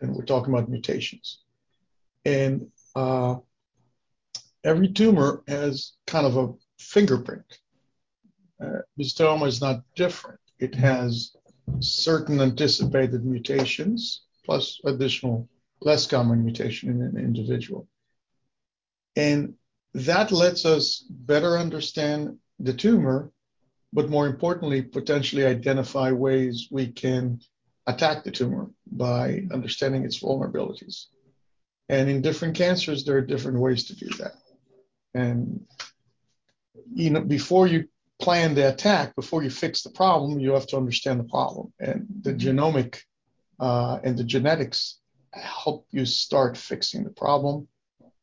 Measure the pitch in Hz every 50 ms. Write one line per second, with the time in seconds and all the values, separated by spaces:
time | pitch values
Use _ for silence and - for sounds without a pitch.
0 | 131 131 135 127 120 - 135 123 120 135 127 120 110 120 123 117 - - - -
1 | - - - - - - - - _ _ _ _ _ _ _ _ _ _ _ _
2 | _ _ _ _ - 147 139 135 135 135 135 - - - _ _ _ _ - 131
3 | 131 131 131 127 123 123 127 123 - _ _ _ _ _ _ _ _ _ _ _
4 | _ _ _ _ _ _ - - - _ _ _ - 156 160 175 196 185 196 202
5 | 220 226 202 156 135 143 - - - 139 143 143 147 147 131 135 - - - _
6 | _ - - 160 143 135 120 131 127 117 - - _ _ _ - - - - 208
7 | 208 139 127 104 - - - - - - - - _ _ _ _ _ _ _ _
8 | _ _ _ _ _ _ _ _ _ _ _ - - - - - - - _ 143
9 | 139 123 - - 160 156 156 156 147 139 117 120 139 135 131 123 - _ - -
10 | 180 180 175 - - - - - _ _ _ - 127 127 - 131 127 135 131 127
11 | 123 120 120 117 - - - _ _ _ _ _ _ - - 127 - - - -
12 | - 160 160 156 156 151 147 139 135 131 117 120 151 - - - - 135 - 135
13 | 131 127 127 117 120 131 127 117 117 - 139 135 131 - - - 156 202 240 233
14 | - - - - _ _ _ _ _ - - 139 - - - - - 143 131 123
15 | 135 127 - - 131 123 117 117 117 - _ _ _ _ _ - - 151 151 147
16 | - - 143 127 120 117 117 117 113 113 117 - - 120 - - - 127 123 120
17 | 123 123 - - - 120 117 117 107 117 123 117 - - 98 - - _ _ _
18 | _ _ _ _ _ _ _ _ _ _ _ _ _ _ _ _ _ _ _ _
19 | _ _ - 151 147 147 147 147 143 - - _ _ _ _ _ _ _ - 131
20 | 127 156 170 202 214 220 196 165 175 180 180 - - 160 160 147 - - - -
21 | - - 139 131 123 135 147 151 165 175 170 170 170 165 156 156 151 - - 160
22 | 147 147 147 151 151 147 - - _ _ _ - 131 127 123 - - 220 233 185
23 | 147 131 131 139 - - _ _ _ _ _ _ _ _ _ _ _ _ - 147
24 | 147 151 147 147 147 139 123 - 170 170 175 170 175 147 139 135 131 - - 135
25 | - - 147 143 127 - - 139 135 131 123 117 117 139 135 135 127 - - 139
26 | 131 131 131 120 135 135 135 131 127 127 120 117 - - 135 135 127 117 120 -
27 | - 131 127 127 127 127 120 117 - _ _ _ _ _ _ _ - 131 123 -
28 | 170 156 151 - - - - - 123 127 - - - - - _ _ - 123 120
29 | 123 123 120 120 123 127 - - - 175 - 131 120 - - - 139 135 135 131
30 | 131 - - - - - 135 131 - - - - - - - - - - - -
31 | - - _ _ _ _ _ _ _ _ _ _ _ _ _ _ _ - 139 135
32 | 135 139 139 135 135 156 156 - 170 160 - - 175 180 180 175 - 160 147 135
33 | 131 147 139 135 127 135 143 117 131 139 127 120 127 131 127 113 - - - -
34 | - - - - - - - _ _ _ _ _ _ _ _ _ _ _ _ _
35 | _ _ - 127 123 120 120 120 123 - - - - - _ - - - _ _
36 | _ _ _ _ _ _ _ _ _ _ _ _ _ _ _ - - 240 - -
37 | 165 156 147 160 - - 147 131 - - 180 185 185 180 165 160 160 - _ _
38 | _ _ _ - - 175 175 170 165 160 143 143 135 135 135 - - 208 196 165
39 | 139 - - 143 - - 170 160 143 127 120 - 170 160 - - - - - -
40 | 185 190 175 151 139 143 147 143 131 135 135 135 135 - 143 135 131 120 120 -
41 | - 135 127 120 117 117 - 131 131 - - - - - - - - 135 - -
42 | - - - - - 139 - 113 120 135 131 139 151 160 151 135 120 120 - -
43 | - _ _ _ _ _ _ _ _ _ _ - 127 127 120 120 120 123 127 -
44 | - 131 123 127 120 117 123 135 123 151 165 156 131 120 - - - - - _
45 | _ _ _ _ _ _ - - - - - - - 151 147 - - _ - 139
46 | 127 117 - - - - 147 139 135 120 120 - - - - - - - - -
47 | - - - - - 143 147 139 139 143 143 147 143 - _ _ _ _ _ _
48 | _ _ _ _